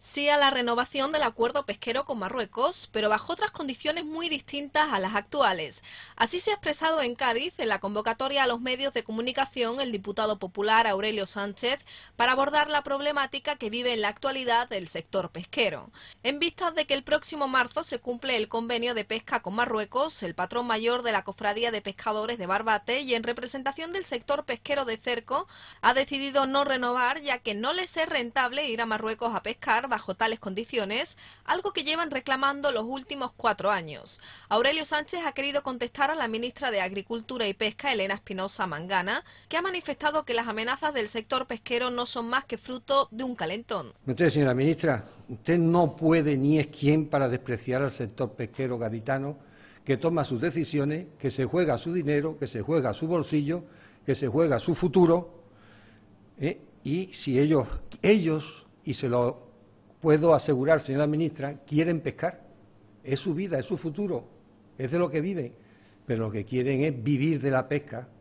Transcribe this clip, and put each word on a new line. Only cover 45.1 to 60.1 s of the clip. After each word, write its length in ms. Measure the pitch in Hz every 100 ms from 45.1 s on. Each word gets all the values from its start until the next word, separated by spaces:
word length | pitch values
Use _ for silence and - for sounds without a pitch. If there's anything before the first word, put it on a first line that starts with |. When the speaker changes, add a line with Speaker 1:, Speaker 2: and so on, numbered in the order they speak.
| - -
Speaker 2:
usted 320 | 117 - 175
no 360 | 165 170 165 -
puede 420 | 160 165 147 139
ni 200 | 139 156
es 100 | 147
quien 400 | - 139 156 151
para 200 | 147 135
despreciar 560 | 127 - 117 123 127
al 80 | 139
sector 440 | - 117 110 123 -
pesquero 440 | 113 - 135 120
gaditano, 580 | 113 113 110 135 139 151 - - - - -
que 120 | 135
toma 280 | 165 170 139
sus 160 | 123
decisiones, 680 | 160 170 151 147 139 156 185 -
que 100 | 139
se 160 | 120 127
juega 320 | 165 170 120
su 160 | 165
dinero, 460 | 175 143 147 151 160
que 80 | 127
se 140 | 117
juega 340 | 104 160 127 101
su 100 | 160
bolsillo, 580 | 170 151 156 143 170 170 - - - -
que 100 | 135
se 120 | 135
juega 300 | 120 165 123
su 140 | -
futuro, 720 | 165 180 160 175 165 175 - - - - - - - - - - -
¿eh? 220 | 139 - - -
Y 280 | 127 160 185
si 240 | - - 127
ellos, 300 | 151 156 110 - - -
ellos, 420 | 185 214 165 156 151 - - _
y 120 | - -
se 120 | 135
lo 420 | 123 120 - - - - - _ -
puedo 320 | 160